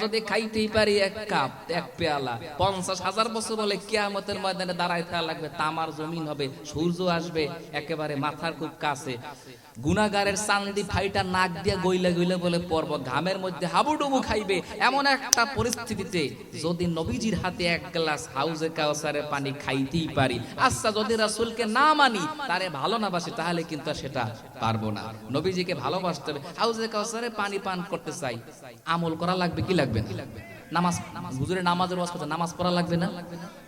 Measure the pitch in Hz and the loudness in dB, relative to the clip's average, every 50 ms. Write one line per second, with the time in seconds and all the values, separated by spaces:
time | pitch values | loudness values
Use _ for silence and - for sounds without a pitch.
0 | 208 214 220 226 220 - 196 220 226 220 220 220 214 214 220 220 214 214 202 202 | 0 0 0 -2 0 0 0 0 0 0 0 0 0 2 4 4 6 6 6 4
1 | 190 190 208 220 214 196 185 156 139 123 - - - - 165 175 - - - - | 4 2 0 -4 -4 0 0 2 2 0 -2 -6 -8 -4 -4 -4 -4 -4 -4 -2
2 | 170 156 147 143 135 123 120 113 120 156 147 147 180 196 190 185 180 190 190 185 | 0 0 0 0 0 -2 -4 -4 -6 -8 -2 0 2 2 2 0 -2 -2 -4 -2
3 | 170 190 190 220 226 233 220 226 220 226 220 214 214 202 202 180 202 - 214 214 | -2 0 2 2 2 2 0 -2 -2 -2 -2 0 0 0 0 -2 -2 0 0 0
4 | 208 202 202 196 196 202 202 196 196 190 180 180 185 180 180 175 175 175 175 170 | 2 0 0 -2 -2 -4 -4 -2 -2 -2 -2 -2 -2 -2 -2 0 0 0 0 0
5 | 170 170 185 170 165 160 160 151 156 147 160 170 151 156 160 165 160 160 151 147 | -2 -2 -2 -2 -2 -2 -4 -4 -6 -6 -4 -2 0 0 0 0 -2 -2 -4 -6
6 | 156 156 170 165 160 151 151 143 143 135 131 - - - - 170 165 175 170 175 | -6 -4 -4 -4 -4 -4 -2 -2 -4 -4 -4 -8 -12 -8 -4 0 0 0 2 2
7 | 185 180 170 170 160 170 156 160 151 139 170 165 156 - - 147 147 - 160 151 | 2 2 2 2 0 -2 -2 -2 -2 -2 -4 -8 -10 -8 -6 -6 -4 -4 -4 -4
8 | 156 147 147 135 147 151 143 147 170 165 - 135 156 151 - - 160 147 143 135 | -4 -2 -2 -2 -2 -2 -2 -2 -4 -4 -4 -4 -6 -8 -6 -2 -2 -2 -2 -2
9 | - 135 123 117 143 147 143 - - 135 127 - - - - 113 127 151 180 208 | -4 -6 -6 -6 -8 -12 -14 -14 -18 -20 -20 -20 -20 -16 -12 -4 0 2 4 4
10 | 214 208 196 202 202 202 196 - - - 202 202 202 202 202 208 196 175 196 185 | 4 4 4 2 2 2 2 0 2 2 2 2 2 0 -2 -2 -2 0 0 0
11 | 196 196 202 202 190 185 185 185 185 180 170 196 180 208 196 190 175 180 185 185 | 0 2 2 0 0 2 2 2 2 2 2 0 0 0 2 2 4 4 4 4
12 | 180 180 175 170 175 175 185 180 175 175 175 170 175 - 160 160 151 143 147 143 | 4 4 4 4 4 4 2 2 2 2 2 2 2 2 2 2 2 2 -2 -2
13 | 127 131 127 143 165 185 190 190 185 185 170 147 175 165 165 190 226 285 302 294 | -2 0 0 0 2 0 0 -2 -2 -4 -2 -2 -2 2 4 4 4 4 2 2
14 | 294 277 269 254 - - 220 214 208 185 196 170 - - - - 196 240 262 285 | 2 2 2 2 2 2 0 0 2 2 0 0 0 -2 0 2 4 4 4 4
15 | 277 277 269 254 - 240 - 240 233 - - 208 220 240 233 240 233 226 220 190 | 4 4 4 2 6 6 6 8 8 4 2 0 0 0 0 -2 -4 -4 -4 -4
16 | 185 - 180 170 143 120 120 - - - - - 156 165 175 170 180 175 165 160 | -4 -2 0 0 0 0 -2 -6 -12 -12 -8 -2 0 0 2 2 2 2 2 0
17 | 165 220 240 - 208 220 185 165 - 185 175 - 175 170 170 151 165 180 175 165 | 0 0 -2 0 0 0 0 2 0 -2 -2 0 2 2 2 0 -2 -2 -2 0
18 | 165 156 151 143 - - 131 135 143 165 165 151 160 160 160 160 151 151 151 151 | 0 0 0 -2 -4 -4 -2 0 0 0 0 0 -2 -2 0 0 0 2 0 0
19 | 156 151 143 147 147 147 147 139 139 139 135 - - - 131 135 135 135 - 165 | -2 -2 -2 -2 -2 -2 -2 -2 -2 -2 -4 -4 -2 0 2 2 2 2 0 0
20 | 160 135 - 143 135 127 123 120 113 - - - 240 254 - - - 226 208 214 | 0 0 2 2 2 2 2 -2 -4 -6 0 2 2 2 2 2 0 0 0 0
21 | 214 214 226 220 214 208 214 - 226 226 220 226 233 214 220 254 285 311 311 302 | 0 0 2 2 2 2 2 0 -2 -2 0 -2 -2 0 2 4 6 6 6 6
22 | - 254 214 196 - - - - 285 - 170 185 185 180 151 135 139 175 220 233 | 6 6 4 2 0 -2 -2 -4 -2 0 0 0 0 -2 -2 -2 0 0 2 0
23 | 214 196 175 170 170 170 147 - 160 175 175 170 160 - 160 151 160 160 143 - | 0 0 0 -2 -2 -2 -4 -2 -2 0 0 0 -2 -2 -6 -4 -4 -4 -4 -4
24 | - 131 - 131 117 110 110 - - - - 131 120 113 110 107 107 107 104 101 | -6 -4 -2 -2 -2 -2 -4 -8 -12 -14 -6 -2 0 0 2 2 0 -2 -4 -4
25 | 113 113 110 110 - 110 123 147 156 190 185 185 175 180 170 139 123 139 170 190 | -6 -8 -10 -12 -6 -2 -2 0 0 0 0 0 0 -2 -2 -2 0 0 0 0
26 | 185 175 165 139 135 156 156 139 139 - - - 202 233 233 220 226 220 220 208 | 0 -2 -2 -2 -4 -6 -6 -6 -8 -10 -2 0 0 0 2 0 -2 -2 -2 -2
27 | 202 - 220 226 240 240 220 214 202 202 196 196 - 196 185 180 175 202 180 165 | -2 -2 -4 -4 -4 -4 -4 -4 -4 -4 -4 -4 -4 -4 -4 -4 -4 -4 -6 -6
28 | - 156 139 - 143 127 120 117 - 156 - - - 127 120 113 - 156 165 170 | -6 -6 -6 -4 -4 -4 -4 -6 -8 -12 -16 -16 -18 -18 -18 -8 -2 0 0 2
29 | 170 165 160 160 170 175 180 185 180 170 156 165 139 - 190 165 139 120 110 - | 2 0 0 0 0 0 2 2 0 0 0 0 0 2 4 4 4 2 2 0
30 | - - - 160 139 - - - - - - - - - 156 170 175 180 170 - | 0 -2 -4 -8 -8 -10 -12 -14 -14 -14 -16 -16 -10 -4 0 2 2 2 2 0
31 | - - - 170 - 127 131 131 135 - 185 190 180 175 175 175 185 175 180 180 | -4 -8 -10 -10 -8 -6 -4 -2 -2 0 0 2 2 2 2 4 2 2 0 0
32 | 175 170 175 175 156 147 156 165 170 170 - - 175 180 175 175 170 170 170 165 | -2 -2 -4 -4 -4 -2 -2 0 -2 -2 -2 0 2 2 4 2 2 2 2 2
33 | 175 165 - 175 170 - 170 - - - - - - | 2 0 -2 -6 -8 -10 -12 -12 -12 -14 -14 -16 -18